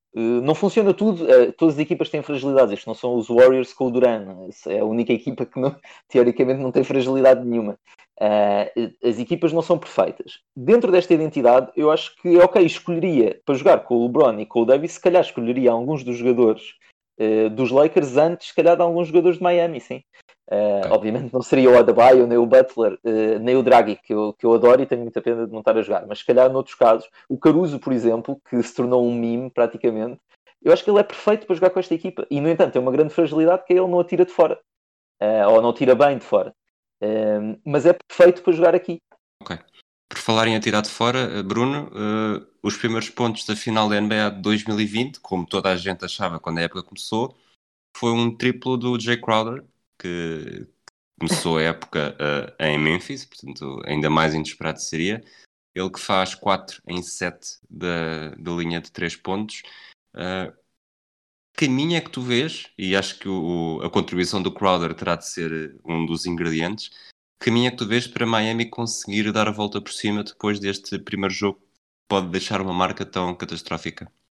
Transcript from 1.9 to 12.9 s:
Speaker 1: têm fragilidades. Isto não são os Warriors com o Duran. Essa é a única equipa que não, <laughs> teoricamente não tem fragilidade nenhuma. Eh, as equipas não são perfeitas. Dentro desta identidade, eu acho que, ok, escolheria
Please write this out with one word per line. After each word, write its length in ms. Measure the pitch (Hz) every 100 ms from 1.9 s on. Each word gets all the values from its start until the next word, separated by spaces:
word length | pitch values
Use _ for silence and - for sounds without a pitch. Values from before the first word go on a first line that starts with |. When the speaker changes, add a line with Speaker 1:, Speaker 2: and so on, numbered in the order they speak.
| 180 -
Speaker 1:
têm 140 | 151
fragilidades. 500 | 139 143 135 135 120
Isto 140 | 101 -
não 80 |
são 220 | 107 123 120
os 120 | 107
Warriors 460 | 120 127 131 123
com 140 | - 131
o 20 |
Duran. 560 | 120 123 110 95 92 92
Essa 240 | - -
é 80 | 101
a 40 | 110
única 260 | 113 117
equipa 320 | 113 - -
que 160 | 123 -
não, 160 | 135 - -
<laughs> 160 | - _
teoricamente 520 | 131 123 - 127 135
não 100 | 131
tem 120 | 131
fragilidade 600 | 135 135 127 135 131 127
nenhuma. 340 | 123 117 107 101 _ _ _ -
Eh, 540 | 107 104 104 101 104 - 110 -
as 140 | 120 110
equipas 340 | 120 170 165
não 100 | 165
são 160 | 160 170
perfeitas. 640 | - - 90 - - - _ -
Dentro 340 | 127 233 226
desta 220 | 185 175
identidade, 580 | 165 156 147 - 127 127 -
eu 140 | 151
acho 240 | 156 - -
que, 220 | 175 175
ok, 260 | 180 214
escolheria 800 | 165 - -